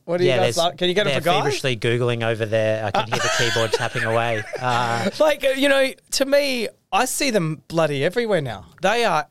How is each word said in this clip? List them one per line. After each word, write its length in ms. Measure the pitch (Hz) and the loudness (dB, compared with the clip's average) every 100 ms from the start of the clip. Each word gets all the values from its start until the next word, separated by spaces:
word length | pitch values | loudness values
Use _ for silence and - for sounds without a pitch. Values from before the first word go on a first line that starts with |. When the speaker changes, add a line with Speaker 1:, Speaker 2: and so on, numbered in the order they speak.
| - | -4
Speaker 1:
what 120 | 175 | 0
do 60 | |
you 60 | 151 | 2
Speaker 2:
Yeah, 80 | 123 | 4
Speaker 1:
guys 60 | |
Speaker 2:
there's, 140 | 120 120 | 2 2
Speaker 1:
like? 200 | 170 - | 0 0
Can 100 | 180 | 0
you 40 | |
get 140 | 180 208 | 0 0
'em 40 | |
Speaker 2:
they're 80 | 139 | 0
Speaker 1:
for 40 | 143 | 0
guys? 120 | 185 | 0
Speaker 2:
feverishly 380 | - - 139 120 | 0 -2 -2 -2
Googling 460 | 120 120 123 117 | 0 0 0 0
over 220 | 117 110 110 | -2 -2 0
there. 400 | 110 110 110 107 | 2 2 0 0
I 60 | |
can 160 | 196 156 | -2 -2
hear 120 | - | -2
the 120 | 622 | -2
Speaker 1:
<laughs> 40 | - | 0
Speaker 2:
keyboard 360 | 120 113 113 | 0 0 0
tapping 300 | - 117 120 | 0 -2 -2
away. 400 | 110 113 117 110 107 - | 0 0 0 -2 -6 -6
Uh, 500 | 127 120 120 117 190 - | -2 0 0 -2 -4 0
Speaker 1:
Like, 240 | 302 311 | 0 2
uh, 60 | 277 | 0
you 180 | 269 285 | 2 2
know, 220 | 269 269 - _ | 2 2 -2 _
to 140 | - 269 | -2 2
me, 420 | 285 285 247 214 - _ | 2 2 -2 -4 -8 _
I 140 | 196 262 | 0 0
see 260 | - 285 | 0 0
them 320 | 214 160 156 - | 2 0 -4 -4
bloody 360 | 165 156 143 151 | 0 0 2 0
everywhere 360 | 240 226 185 | 0 0 0
now. 260 | 135 98 85 - | -2 -8 -14 -4
They 220 | 185 233 226 | 0 2 2
are 220 | 160 - | 0 0